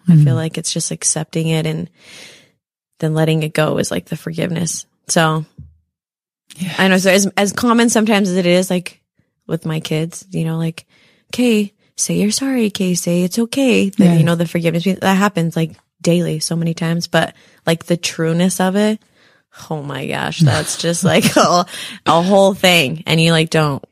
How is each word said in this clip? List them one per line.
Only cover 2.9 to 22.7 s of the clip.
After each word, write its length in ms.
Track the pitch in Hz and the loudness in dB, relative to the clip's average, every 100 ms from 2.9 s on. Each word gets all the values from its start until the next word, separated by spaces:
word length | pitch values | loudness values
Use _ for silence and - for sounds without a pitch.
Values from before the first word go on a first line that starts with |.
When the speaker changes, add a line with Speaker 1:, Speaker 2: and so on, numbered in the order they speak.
| - | -6
Speaker 1:
then 140 | 160 | -4
letting 300 | 156 160 160 | 0 0 0
it 100 | 151 | -2
go 240 | 160 156 147 | -2 0 0
is, 140 | - | -2
like, 140 | - - | -4 -8
the 120 | 165 | -10
forgiveness. 680 | 175 165 180 170 170 - - _ - | -10 -6 -6 -4 -6 -8 -14 _ -4
So 380 | - 160 156 156 - - _ _ _ _ _ _ _ _ - | 0 0 0 -6 -16 -20 _ _ _ _ _ _ _ _ -12
Speaker 2:
Yes. 240 | 185 151 | -8 -2
Speaker 1:
I 80 | 190 | 2
know. 100 | 190 | 2
So 100 | 190 | 4
as, 160 | 190 196 - | 2 2 -2
as 160 | 202 | -2
common 380 | - 247 226 233 | 0 2 4 4
sometimes 400 | 220 214 202 196 | 2 2 2 2
as 60 | 185 | 0
it 80 | 175 | 2
is, 240 | 180 185 | 2 2
like, 320 | 180 175 - _ _ _ _ - | -2 -4 -16 _ _ _ _ -8
with 180 | 165 160 | -6 -4
my 140 | 160 | -6
kids, 440 | - 156 165 - 190 | -4 -4 -4 -10 -10
you 160 | 170 160 | -6 -4
know, 120 | 160 | -2
like, 280 | 165 - _ _ _ _ - | -4 -6 _ _ _ _ -12
"Okay, 400 | - 247 214 202 _ _ - | -2 2 2 0 _ _ -8
say 220 | - 170 | -4 0
you're 100 | 202 | 0
sorry. 380 | 220 269 262 214 | 0 -2 0 -2
Okay, 260 | - 185 | -2 -2
say 300 | 175 - 175 | -2 0 0
it's 160 | 180 226 | 0 -2
okay." 500 | 233 269 269 196 196 | -2 0 2 2 2
That, 80 | - | 4
Speaker 2:
Yes. 140 | 185 170 | 4 6
Speaker 1:
you 40 | |
know, 120 | 160 170 | 4 2
the 100 | 165 | -2
forgiveness, 360 | 170 165 170 | -2 -2 0
that 320 | 180 185 190 190 | -2 -2 0 2
happens, 380 | 202 190 165 165 | 2 0 -2 -2
like, 160 | 160 - _ _ | -4 -6 _ _
daily 400 | 175 175 160 156 | 0 2 0 -4
so 160 | - 165 | -4 -4
many 200 | 165 165 | -4 -4
times, 320 | 165 170 170 | -2 -4 -2
but, 260 | 165 - - _ _ - | -2 -2 -6 _ _ -4
like, 200 | 165 - | -2 -2
the 120 | 170 | -4
trueness 600 | - - 160 170 185 185 | -4 -6 -2 0 0 0
of 160 | 185 190 | -2 0
it, 240 | 214 214 _ _ _ _ _ - - | 0 -2 _ _ _ _ _ -20 -12
oh 100 | 156 | -10
my 240 | 143 135 139 | -8 -10 -6
gosh, 360 | 139 143 160 | -6 -4 0
that's 360 | 156 156 151 - | 2 2 -4 -6
just, 260 | 170 170 | -4 -2
Speaker 2:
<laughs> 80 | 175 | 2
Speaker 1:
like, 240 | 165 220 - | 2 2 4
a, 300 | 185 175 175 - - 220 - | 4 2 0 -8 -16 -8 2
a 160 | 160 | 2
whole 320 | 180 196 196 | 4 4 4
thing. 480 | 202 185 | 4 2